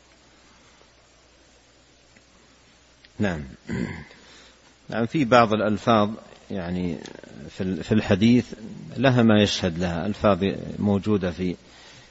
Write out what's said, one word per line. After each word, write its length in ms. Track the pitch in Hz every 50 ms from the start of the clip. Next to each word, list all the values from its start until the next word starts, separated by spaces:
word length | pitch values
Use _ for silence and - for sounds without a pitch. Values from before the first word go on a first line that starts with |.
| _ _ _ _ _ _ _ _ _ _ _ _ _ _ _ _ _ _ _ _ _ _ _ _ _ _ _ _ _ _ _ _ _ _ _ _ _ _ _ _ _ _ _ _ _ _ _ _ _ _ _ _ _ _ _ _ _ _ _ _ - - _ -
نعم. 220 | 107 95 85 78 69 64 55 - _ 53 - - 58 98 87 80 73 - - - - - - - - - _ _ _ _ _ _ _ -
نعم، 180 | 98 110 117
في 180 | 110 - 160 135
بعض 280 | 110 127 120 117 101
الألفاظ، 580 | 107 107 101 107 104 98 - 123 117 107 104 104 113 - - - - - - -
يعني، 480 | 101 98 85 87 90 90 90 87 76 - - - - - - - - 62 71 80
في 120 | - -
ال-، 240 | 98 92 95 76 -
في 80 | -
الحديث 520 | 110 107 - - 101 90 110 117 123 120 - - - - - - - - - - -
لها 260 | 117 127 135 123 123
ما 200 | 113 113 107 104
يشهد 360 | 104 101 - - 101 90 80 85
لها، 280 | 90 87 85 82 85
ألفاظ 380 | 101 104 - - 107 98 85 98 95 73 50 - - - -
موجودة 520 | 101 104 101 98 92 107 107 95 92 90
في 240 | 78 85 92 90 85 - - - - - - - - - - -